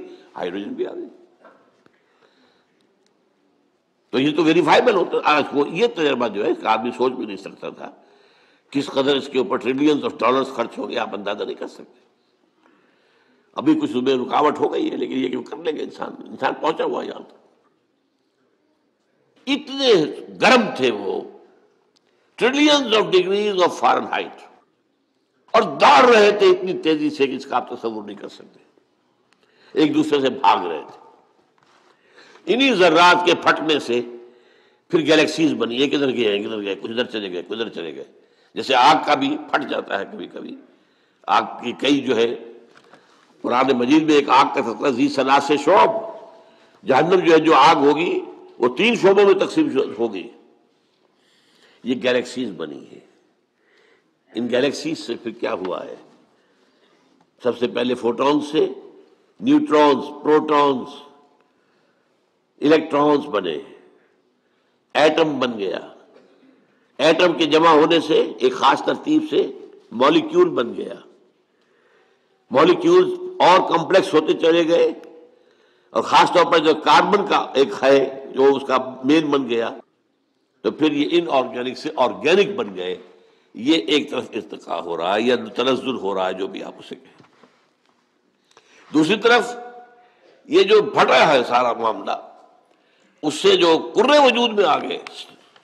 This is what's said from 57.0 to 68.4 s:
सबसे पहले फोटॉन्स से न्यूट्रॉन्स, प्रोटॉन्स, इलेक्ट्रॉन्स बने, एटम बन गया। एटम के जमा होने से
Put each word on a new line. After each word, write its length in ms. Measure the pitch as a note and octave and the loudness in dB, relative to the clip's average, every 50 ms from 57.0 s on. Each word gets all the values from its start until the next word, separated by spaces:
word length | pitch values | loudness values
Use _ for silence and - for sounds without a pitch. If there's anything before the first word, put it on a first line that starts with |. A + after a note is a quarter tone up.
| _ _ _ _ _ _ _ _ - | _ _ _ _ _ _ _ _ -4
सबसे 240 | A#2+ A2+ A#2 B2 | -4 -4 -2 -4
पहले 280 | A2+ A2 A#2+ B2 B2+ B2 | -4 -4 -4 -4 -4 -4
फोटॉन्स 560 | A#2+ G#2+ A#2 A2+ A#2 C3 C#3+ D3+ D3 - - | -2 -2 -4 -2 0 0 0 0 0 -2 -2
से 400 | D#3 D#3 B2+ - - - - - - - - _ _ _ _ _ _ - G2 | -2 -2 -2 -2 -4 -10 -18 -20 -20 -20 -20 _ _ _ _ _ _ -6 0
न्यूट्रॉन्स, 600 | C3 D3 D3 D3+ D3 D3+ D3+ D3 C#3+ C3+ A#2+ - | 2 2 2 2 2 2 4 4 4 4 2 -2
प्रोटॉन्स, 840 | - - - - D3+ D3+ D3+ - D3+ D3+ D3 C#3+ C#3 C3+ A#2+ - - - - - - _ _ _ _ _ _ _ _ _ _ _ _ _ _ _ _ _ _ _ _ _ _ _ _ _ _ _ _ _ - | -10 -12 -6 0 2 2 2 2 2 2 2 2 2 0 -2 -6 -12 -16 -20 -20 -20 _ _ _ _ _ _ _ _ _ _ _ _ _ _ _ _ _ _ _ _ _ _ _ _ _ _ _ _ _ -2
इलेक्ट्रॉन्स 640 | - D3 D#3+ D3+ - - C#3+ C#3+ D3 D3+ D3 C#3 - | 2 2 2 2 2 0 0 0 2 2 2 0 -2
बने, 500 | - G#2+ G2+ F2+ E2+ D#2 C#2+ - - - - _ _ _ _ _ _ _ _ _ _ _ _ _ _ _ _ _ _ _ _ _ _ - | -2 -4 -4 -4 -4 -8 -8 -12 -16 -20 -20 _ _ _ _ _ _ _ _ _ _ _ _ _ _ _ _ _ _ _ _ _ _ 0
एटम 440 | B2+ D3 D#3+ D#3 - D#3+ D#3 C#3+ B2+ | 2 2 4 4 2 0 0 0 -4
बन 140 | C3 B2 A#2 | -4 -4 -4
गया। 420 | G#2+ G2 F2+ - - - - - - _ _ _ - _ _ _ _ _ _ _ _ _ _ _ _ _ _ _ - | -6 -6 -6 -6 -8 -10 -14 -20 -20 _ _ _ -20 _ _ _ _ _ _ _ _ _ _ _ _ _ _ _ 0
एटम 340 | C#3 D#3+ E3 D#3+ F#3 F3 D3+ | 2 2 2 4 2 2 2
के 120 | B2+ D#3+ | 0 0
जमा 240 | D3 D3+ D#3+ E3 E3 | 2 2 4 6 6
होने 320 | D#3+ D3 D#3+ D#3 E3+ D#3+ | 6 6 4 4 2 2
से 360 | C#3 C#3 D#3+ - - - - - | 2 2 2 0 0 0 -2 -2